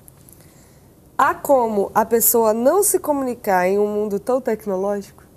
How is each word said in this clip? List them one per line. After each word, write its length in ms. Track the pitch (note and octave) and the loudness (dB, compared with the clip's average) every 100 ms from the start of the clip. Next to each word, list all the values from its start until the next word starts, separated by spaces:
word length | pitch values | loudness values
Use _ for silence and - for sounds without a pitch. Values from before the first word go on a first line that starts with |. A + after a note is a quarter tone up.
| - - - - - - - - - _ - - | -20 -20 -20 -20 -20 -20 -20 -20 -20 _ -10 -2
há 180 | - | 0
como 560 | - - C4+ A3+ G#3 F#3+ | 0 2 2 2 -2 -2
a 100 | G#3 | 0
pessoa 500 | A3 A#3 - A#3 A3 | 0 0 2 2 2
não 280 | A3+ B3+ F#4+ | 2 2 2
se 160 | G4 F#4 | 2 -2
comunicar 680 | D4 C#4+ C4 A#3 G#3+ F#3 F3+ | -2 -2 -4 -6 0 0 2
em 100 | G3+ | 0
um 80 | G#3 | 0
mundo 320 | G#3 G#3+ G3+ | -2 -4 -4
tão 220 | - B3+ | -2 -2
tecnológico? 840 | B3 A3 G#3 F#3 G3+ G3+ G3 - - | -2 -6 -6 -4 -4 -6 -10 -20 -20